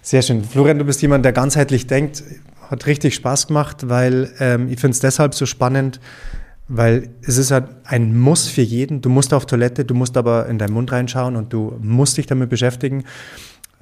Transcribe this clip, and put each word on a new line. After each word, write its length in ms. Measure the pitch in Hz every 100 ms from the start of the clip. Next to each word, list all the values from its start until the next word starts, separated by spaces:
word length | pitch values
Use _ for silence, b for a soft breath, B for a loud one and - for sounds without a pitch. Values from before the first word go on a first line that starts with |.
Sehr 200 | - 131
schön. 200 | 123 117
Florian, 360 | 107 135 143 147
du 60 |
bist 180 | 143 135
jemand, 220 | 147 139 131
der 60 |
ganzheitlich 540 | 120 135 151 139 135 -
denkt. 380 | 135 147 147 - - - - -
Hat 160 | 131 -
richtig 280 | 143 143
Spaß 320 | - 123 139 -
gemacht, 400 | 151 143 - 127
weil, 440 | 123 127 127 131 -
ähm, 280 | 131 120 123
ich 100 | 123
find's 180 | 143 123
deshalb 360 | 135 - 147
so 100 | -
spannend, 560 | 131 - 123 135 135 123 B B B B B B -
weil 440 | 120 117 117 123 -
es 140 | - 123
ist 140 | 135
halt 180 | 135 131 -
ein 340 | - 123 113 117
Muss 300 | 127 170 -
für 140 | -
jeden. 400 | 120 117 139 143
Du 80 | 123
musst 240 | 131 135
auf 100 | 143
Toilette, 400 | - 120 120 123
du 100 | 123
musst 220 | 123 123 123
aber 300 | 117 117 117
in 120 | 113
deinen 140 | 104
Mund 180 | 107 123
reinschauen 460 | 127 123 131 127 120
und 160 | 113
du 260 | 117 110 120
musst 340 | 107 120 143 -
dich 100 | 143
damit 220 | 131 123
beschäftigen. 560 | 120 123 123 139 135 127 B B B B B - _